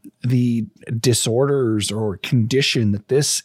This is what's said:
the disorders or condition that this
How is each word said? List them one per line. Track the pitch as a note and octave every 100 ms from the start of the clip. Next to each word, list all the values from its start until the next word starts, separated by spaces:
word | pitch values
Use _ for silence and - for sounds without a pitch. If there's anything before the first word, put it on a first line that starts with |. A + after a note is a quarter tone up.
| - -
the | B2 B2+ B2 A#2 A2 - - A#2
disorders | B2+ A#2 - A2+ C#3 C#3 A#2+ G#2+ G2
or | G#2 G#2+ F#2
condition | - B2+ A2 C3 C#3 C3+ G#2+
that | G2+ -
this | C3 D3 -